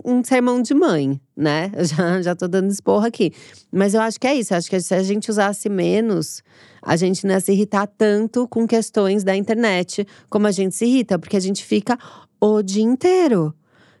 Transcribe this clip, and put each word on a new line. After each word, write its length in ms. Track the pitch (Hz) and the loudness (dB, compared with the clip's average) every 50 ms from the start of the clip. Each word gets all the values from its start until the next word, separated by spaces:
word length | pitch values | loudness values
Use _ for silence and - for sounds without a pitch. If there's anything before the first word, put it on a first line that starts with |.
| - | -2
um 180 | 240 247 247 233 | 0 0 0 0
sermão 380 | - 262 254 247 247 247 247 | 2 2 2 2 2 0 0
de 100 | 240 - 294 | 0 2 2
mãe, 440 | 294 359 302 180 151 139 135 139 139 - _ _ | 2 4 2 2 2 0 -2 -4 -4 -8 _ _
né? 360 | - 151 156 147 156 170 196 208 | -2 0 0 0 0 -2 -4 -4
<laughs> 20 | |
Eu 80 | - 175 | -2 -2
já, 380 | 151 151 156 180 170 180 185 | -2 0 0 0 0 0 0
já 140 | 175 175 175 | -2 -2 -4
tô 120 | 175 185 | -4 -4
dando 220 | 180 170 190 185 196 | -2 0 0 0 0
esporro 380 | 202 - - - 196 208 214 | -2 -2 -2 0 0 2 0
aqui. 260 | 233 226 - 196 175 - - - - - - _ _ | -2 -2 -2 -2 -2 -2 -6 -16 -20 -20 -20 _ _
Mas 240 | - 180 196 202 196 | -2 0 0 2 2
eu 60 | 220 | 2
acho 180 | 220 226 220 - | 0 -2 -4 -2
que 80 | - | -2
é 80 | 254 285 | 0 0
isso, 180 | 269 208 - 196 | 0 0 -2 -2
eu 40 | 175 | -2
acho 100 | 170 - | -2 -2
que 100 | 196 185 | -4 -4
se 140 | 170 - 190 | -2 0 -2
a 80 | 185 | -2
gente 300 | 190 190 202 214 196 - | 0 0 -2 -4 -2 -2
usasse 360 | 214 208 196 202 202 - - | 0 0 0 0 -2 -4 -4
menos, 760 | 214 202 185 170 170 185 214 226 226 196 165 156 - - - - _ _ - - - - - | -4 -2 0 0 0 2 0 0 0 0 -2 -2 -6 -10 -16 -18 _ _ -20 -20 -20 -20 -16
a 160 | - - 160 | -4 -2 0
gente 300 | 160 190 180 196 - - | 2 2 0 0 0 0
não 80 | 196 190 | 0 0
ia 60 | 190 | 0
se 140 | 180 - 202 | 2 2 2
irritar 340 | 196 208 208 - 196 202 | 2 2 0 0 -2 -2
tanto 600 | 208 - _ 220 214 208 208 220 214 - 247 247 | -4 -2 _ 2 2 2 2 0 -2 -2 -4 -4
com 200 | 240 - 226 233 | -2 -2 -2 0
questões 560 | 214 233 226 220 - - 220 202 190 196 214 190 | 0 0 0 -2 0 0 0 2 2 2 0 0
da 120 | 196 190 | 0 0
internet 720 | 196 196 190 226 226 240 214 190 180 175 - - - 202 - - - _ _ | 0 0 -2 0 0 2 2 2 0 -2 -4 -4 -6 -6 -8 -10 -20 _ _
como 160 | - 214 208 | 0 0 2
a 60 | 208 | 2
gente 240 | 190 190 190 190 175 | 2 0 -2 -2 -2
se 100 | - 226 | -2 0
irrita, 320 | 240 254 262 233 - 196 | 2 2 2 2 0 -2
porque 200 | 165 - - - | -4 -2 -2 -2
a 40 | 196 | -2
gente 240 | 180 190 202 - - | 0 -2 -4 -4 -4
fica 320 | - 214 214 196 - 240 - - - - - - _ _ _ | -2 -2 -2 0 0 -2 -4 -4 -14 -20 -20 -20 _ _ _
o 220 | 208 214 214 214 | 0 2 2 2
dia 220 | 208 190 196 214 220 | 0 -2 -2 0 2
inteiro. 680 | 233 254 262 - 359 370 370 349 294 226 180 160 151 156 - _ _ _ _ _ _ _ _ | 2 0 2 2 2 4 4 4 4 2 2 0 -2 -4 -8 _ _ _ _ _ _ _ _